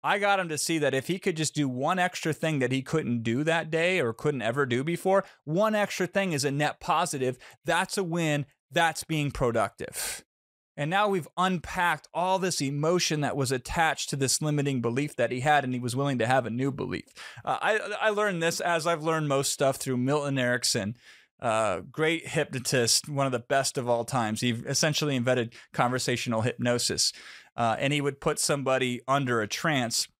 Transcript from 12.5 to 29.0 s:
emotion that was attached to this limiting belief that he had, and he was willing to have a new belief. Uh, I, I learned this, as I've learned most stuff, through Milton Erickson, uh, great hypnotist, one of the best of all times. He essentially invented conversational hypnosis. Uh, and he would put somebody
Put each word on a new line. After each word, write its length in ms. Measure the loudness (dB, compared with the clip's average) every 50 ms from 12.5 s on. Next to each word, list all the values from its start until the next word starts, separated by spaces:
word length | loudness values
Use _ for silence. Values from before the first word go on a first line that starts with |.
| -2 -2
emotion 600 | -2 -2 -2 0 0 2 2 2 2 0 0 0
that 160 | 0 -2 0
was 140 | 0 0 0
attached 580 | 0 -2 -2 -4 -2 0 2 2 0 -2 -4 -6
to 60 | -2
this 280 | -2 0 0 0 0 0
limiting 360 | 0 0 0 0 0 0 0
belief 360 | 0 0 0 0 -2 -2 0
that 160 | -2 0 0
he 80 | 0 -2
had, 240 | 2 4 4 4 4
and 100 | 0 -4
he 60 | -4
was 160 | -4 -2 -2
willing 240 | 0 0 0 2 0
to 80 | 2
have 180 | 4 4 2 2
a 60 | 0
new 200 | -2 -2 -2 -2
belief. 360 | -2 -4 -6 -4 -6 -8 -8 -12 _ -18 -18 -16 -16 -10 -4
Uh, 140 | -4 -4 0
I, 180 | 0 0 0 0 -2 -4 -4 0
I 100 | 0 0
learned 320 | 2 2 0 0 0 0 0
this, 160 | 0 0 0
as 260 | 0 0 0 2 2
I've 160 | 0 0 0
learned 260 | 0 0 0 0 0
most 260 | 2 2 2 2 0 0
stuff, 240 | 2 2 2 2
through 200 | 0 -2 -2 0
Milton 400 | 0 2 2 0 0 0 0 -2
Erickson, 600 | 0 0 0 0 0 0 0 0 0 -2 -2 -6 _ _ -20 -20 -20 _ _ _ _
uh, 380 | -2 0 2 2 2 2 0 -2 -4 -8
great 360 | -4 0 0 2 0 0 -4
hypnotist, 840 | -2 -2 -2 -2 0 -4 -6 -4 0 2 2 4 4 2 0 0 -2
one 160 | -2 -2 0
of 60 | 0
the 80 | 0 -4
best 380 | -2 _ 0 0 0 0 -4
of 120 | -4 0 0
all 160 | 0 0 0
times. 360 | -2 -2 0 0 0 -2 0
He 100 | 0 -2
essentially 640 | -2 -2 -4 -4 0 0 0 2 0 0 0 0 0
invented 380 | 0 2 2 2 2 0 -2 -6 -18 -20 _ -2
conversational 680 | -2 0 0 0 -2 0 -2 -2 -2 -2 -2 0 0
hypnosis. 680 | 0 0 -2 -2 0 0 0 2 0 -2 0 0 0 -2 -2 -6 -20 -20 -20 -20 -20 _ _
Uh, 200 | -2 0 0 0 0
and 140 | 0 0 0
he 80 | 0
would 180 | 0 -2 -4 -2
put 180 | -2 -2 0
somebody 640 | 0 0 0 0 0 2 0 2 2 2 0 -2 -4